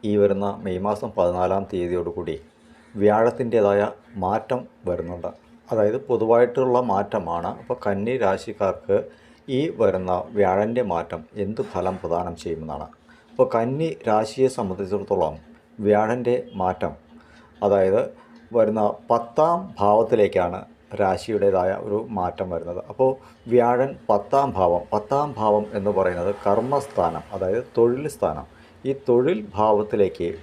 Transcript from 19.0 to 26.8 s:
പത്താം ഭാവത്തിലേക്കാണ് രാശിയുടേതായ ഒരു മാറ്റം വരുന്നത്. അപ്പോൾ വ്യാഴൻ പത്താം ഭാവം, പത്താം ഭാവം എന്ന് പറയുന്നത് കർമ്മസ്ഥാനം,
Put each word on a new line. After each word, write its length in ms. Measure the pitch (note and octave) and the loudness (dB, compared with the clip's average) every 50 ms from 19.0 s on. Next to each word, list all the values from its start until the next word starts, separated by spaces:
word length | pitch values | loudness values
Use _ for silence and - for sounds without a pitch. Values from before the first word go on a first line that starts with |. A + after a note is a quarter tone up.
| - - | -2 0
പത്താം 480 | A#2 A#2 A#2 - - - D#3 E3 E3+ F#3 F#3+ F#2+ - - | 0 0 0 -2 0 2 2 2 2 -2 -4 -10 -4 0
ഭാവത്തിലേക്കാണ് 800 | G2+ G#2 G#2 A2 A2+ A2+ B2 A2 G#2 F#2+ - F#2+ F2+ F2 F2+ F#2 - - - _ _ _ - - | 2 4 4 4 4 4 4 2 2 2 2 0 0 0 -4 -8 -12 -16 -20 _ _ _ -4 0
രാശിയുടേതായ 720 | G#2 F#2+ F#2 F2 - - A2 G2+ G2+ G2+ F#2+ F#2 F2+ F#2+ G2 - - | 0 0 0 -2 -4 -4 -2 2 2 2 2 2 0 0 -2 -4 -6
ഒരു 120 | G#2+ G2+ A2 A2+ - A2+ | -4 -4 -4 -4 -6 -6
മാറ്റം 300 | F#2+ F2+ F2+ F2+ - G2 F2+ F2 | -4 -4 -4 -4 -6 -6 -6 -6
വരുന്നത്. 260 | E2 E2+ E2+ F2 F#2 - - | -6 -6 -8 -10 -10 -10 -12
അപ്പോൾ 180 | - - C3 C3 C3 C3 - - - _ _ A#2 | -2 0 2 2 2 -2 -12 -20 -20 _ _ 2
വ്യാഴൻ 380 | A#2 A#2+ A#2 A#2+ B2 B2 C3+ C#3 C#3 - - - | 4 4 4 4 2 2 0 -2 -4 -10 -2 0
പത്താം 400 | G#2+ G2+ - - - C#3 C#3+ C3 G2 | 0 0 0 0 2 2 2 2 0
ഭാവം, 260 | F#2+ F#2 F2 F2 F2 - - | 2 2 2 2 0 0 -2
പത്താം 380 | G#2+ G#2+ G#2 - C3+ C#3+ D3 D3 A#2+ G#2+ | -4 -4 -2 0 -2 -2 -2 -2 -4 -2
ഭാവം 260 | G#2+ G#2+ G#2 G#2+ G#2 - - | 2 2 2 2 0 -2 -6
എന്ന് 140 | G#2 G2 G#2 G2+ | -4 -2 0 0
പറയുന്നത് 320 | F#2+ F#2+ F2+ F2+ F2 F2 G2 G2+ - - | 0 0 0 -2 -2 -4 -4 -4 -2 0
കർമ്മസ്ഥാനം, 800 | G2+ G2+ A2 A#2+ C3 C#3+ C#3 | 0 0 2 0 0 -2 -4